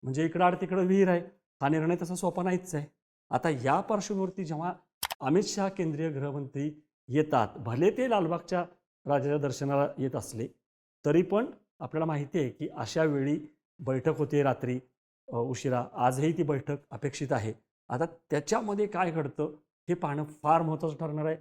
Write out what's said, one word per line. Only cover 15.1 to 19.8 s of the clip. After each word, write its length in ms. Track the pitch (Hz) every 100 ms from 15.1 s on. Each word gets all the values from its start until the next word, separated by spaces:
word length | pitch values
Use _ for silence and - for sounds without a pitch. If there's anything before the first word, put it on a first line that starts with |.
| _ -
अ, 40 | 117
उशिरा, 500 | 123 123 139 123 127
आजही 440 | - 123 131 156 165
ती 40 |
बैठक 340 | 151 143 - 143 _
अपेक्षित 420 | 117 107 - 139
आहे. 220 | 135 107 104 _ _ _
आता 160 | 123
त्याच्यामध्ये 800 | 170 - _ 151 151 220 214 202 208
काय 240 | 175 185
घडतं 340 | 160 139 - 151 - _ _